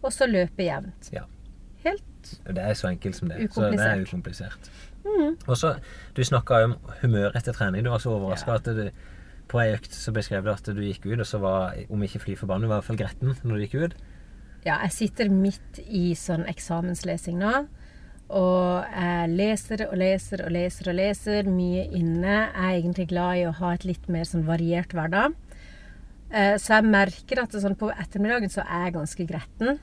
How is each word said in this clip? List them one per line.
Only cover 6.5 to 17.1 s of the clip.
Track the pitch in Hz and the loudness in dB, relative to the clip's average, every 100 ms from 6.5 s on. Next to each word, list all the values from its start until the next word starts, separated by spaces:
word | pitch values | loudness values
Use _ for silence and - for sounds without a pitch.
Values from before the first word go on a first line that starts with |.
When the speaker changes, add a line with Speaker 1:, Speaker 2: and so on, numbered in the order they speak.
| 120 | 6
Speaker 2:
jo | 113 | 6
om | 117 - - | 2 -6 -2
humør | 123 110 101 120 | 2 4 4 0
etter | 113 | -4
trening. | 120 101 95 | 0 0 2
Du | 120 | 0
var | 117 | 0
så | 123 | 0
overrasket | 107 95 90 - | 0 0 -2 0
Speaker 1:
Ja. | 113 | 0
Speaker 2:
at | |
du, | 120 110 101 - - - - - - | 0 -2 -4 -6 -18 -18 -18 -18 -2
på | 120 | 2
en | 113 107 | 2 2
økt | - | -4
så | - - | -10 -4
beskrev | 110 104 101 | -2 0 0
du | 101 | 0
at | 101 | -2
du | - 101 | -2 -4
gikk | 101 92 98 | -2 -4 -4
ut, | 117 | -2
og | 104 | -2
så | 107 | 0
var, | 98 95 92 98 - | 2 2 0 -4 -4
om | 107 | -2
ikke | 101 - | -2 -4
fly | - 95 | -6 -6
forbannet, | 98 95 | -2 0
du | 113 | 2
var | 107 | 0
i | |
hvert | - 110 | 0 -2
fall | |
gretten | 104 - 127 131 | -2 0 -2 0
når | 120 107 | -2 -2
du | 104 | 0
gikk | 131 170 | 0 -2
ut. | - - - - - - - - | -4 -16 -18 -18 -18 -18 -8 -2
Speaker 1:
Ja, | - | 0
jeg | 185 | 0
sitter | - 220 - 214 | 0 -2 0 2
midt | 190 196 196 - - - | 4 4 0 -10 -16 -6
i | 208 175 165 | 0 0 0
sånn | - 165 175 | 0 -2 -2
eksamenslesing | 165 - 170 175 175 180 | -6 -4 -2 -2 -4 -4